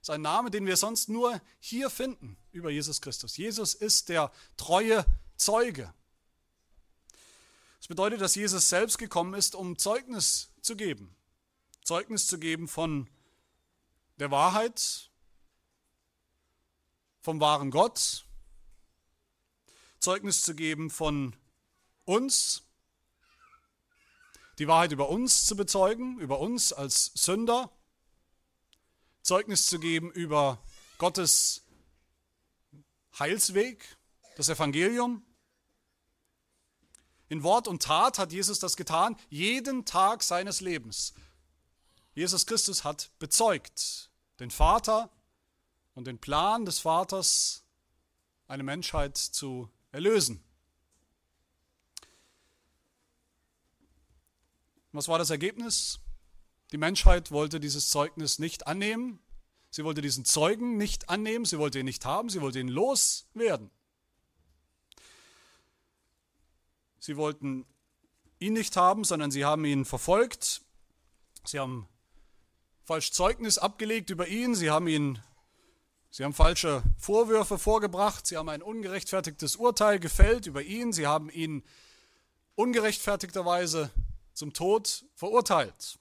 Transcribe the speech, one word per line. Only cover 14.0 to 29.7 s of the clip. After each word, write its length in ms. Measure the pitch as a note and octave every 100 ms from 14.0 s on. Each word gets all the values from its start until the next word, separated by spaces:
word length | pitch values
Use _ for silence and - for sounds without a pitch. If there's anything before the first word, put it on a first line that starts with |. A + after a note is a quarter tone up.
| _ _
der 140 | C#3+
Wahrheit, 760 | C#3 E3 G3+ A3+ A#3 - - - _ _ _ _ _ _ _ _ _ _ _ _ _ _ _ _ _ _ _ _ _
vom 180 | - D#3+
wahren 320 | D3+ D3 C#3
Gott, 540 | C#3 A3+ - - - - - - - - - _ _ _ _ _ _ _ _ _ _ _ _
Zeugnis 420 | - F#3+ G3+ -
zu 140 | - D#3
geben 340 | D#3+ D3+ D#3
von 460 | - D#3 D3 C3+ A2 _ _ _ _ _ _
uns, 600 | - G3+ C4 - - - _ _ _ _ _ _ _ _ _ _ _ _ _ _ _ _ _ - - -
die 80 | D3
Wahrheit 240 | D#3+ E3+
über 180 | C#3+ C#3
uns 380 | F#3 B3+ - -
zu 80 |
bezeugen, 640 | G3+ G3+ G3+ F#3+ A3+ B3+ B3
über 220 | D3 C3+
uns 320 | E3+ A#3+ -
als 400 | D#3+ C#3 - -
Sünder, 560 | - - G3 A#3 A#3+ B3+ _ _ _ _ _ _ _ _ _ _ _ _ _ _ _
Zeugnis 440 | - F#3 G#3+ G3
zu 120 | -